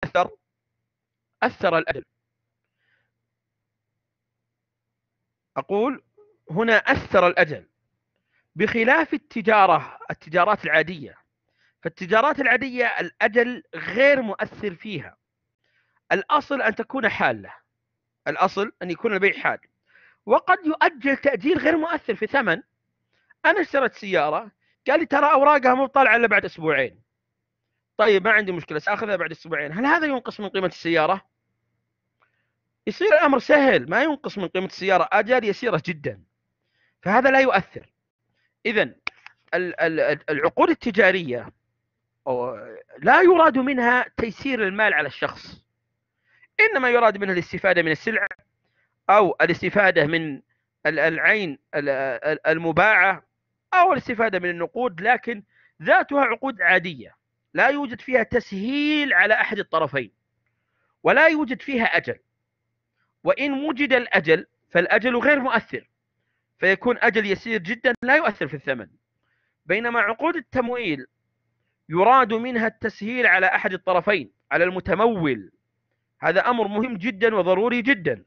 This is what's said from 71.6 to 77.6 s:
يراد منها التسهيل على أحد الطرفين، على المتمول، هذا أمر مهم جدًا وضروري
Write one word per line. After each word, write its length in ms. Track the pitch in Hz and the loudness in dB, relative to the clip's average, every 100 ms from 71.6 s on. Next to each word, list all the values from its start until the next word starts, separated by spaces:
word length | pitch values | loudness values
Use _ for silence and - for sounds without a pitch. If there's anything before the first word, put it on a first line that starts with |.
| _ _ _ | _ _ _
يراد 440 | 160 202 262 240 | 2 6 6 4
منها 340 | 220 240 240 220 | 0 -4 -2 -4
التسهيل 600 | 220 226 - 202 247 226 | -4 -10 -8 -8 -2 2
على 200 | 185 185 | 4 2
أحد 260 | - 208 | 0 -4
الطرفين، 580 | 185 - 180 170 208 131 _ _ | -6 0 0 2 -2 -2 _ _
على 120 | 147 | 0
المتمول، 880 | 175 185 175 180 226 214 156 120 92 _ _ _ _ _ _ _ | 0 -2 -4 0 2 2 -2 -4 -8 _ _ _ _ _ _ _
هذا 300 | 156 180 208 | 0 0 2
أمر 180 | 247 208 | 0 0
مهم 280 | 208 247 226 | -2 -4 -4
جدًا 380 | 202 196 226 | -8 0 0
وضروري 480 | 220 175 185 | 2 2 2